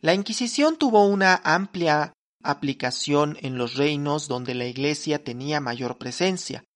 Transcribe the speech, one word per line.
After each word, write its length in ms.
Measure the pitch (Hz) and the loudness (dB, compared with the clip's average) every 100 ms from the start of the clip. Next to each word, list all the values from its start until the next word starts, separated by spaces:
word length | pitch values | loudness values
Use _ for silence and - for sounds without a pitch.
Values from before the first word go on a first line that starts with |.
La 140 | 156 | 2
Inquisición 600 | 185 202 220 240 254 302 320 | 2 0 -4 -4 2 2 2
tuvo 300 | 277 220 202 | 4 6 6
una 340 | 202 190 185 | 4 4 4
amplia 680 | - 165 196 185 170 151 147 _ _ _ | 2 0 0 -2 2 2 0 _ _ _
aplicación 920 | - 143 143 135 127 - - 143 147 151 | -4 -2 -2 -2 -4 -4 0 2 2 -2
en 180 | 135 127 | -8 -4
los 160 | 120 | -4
reinos 540 | 127 143 147 143 147 147 | 0 0 0 -2 -2 -2
donde 260 | 127 127 | -6 -4
la 120 | 123 123 | -6 -6
Iglesia 580 | 127 143 147 - 147 | -2 -2 -2 -2 -4
tenía 360 | 143 120 139 151 | -4 -8 -4 -4
mayor 380 | 131 120 123 123 | -4 -4 -6 -6
presencia 640 | 127 120 180 185 - 127 _ | -8 -2 0 0 -6 -12 _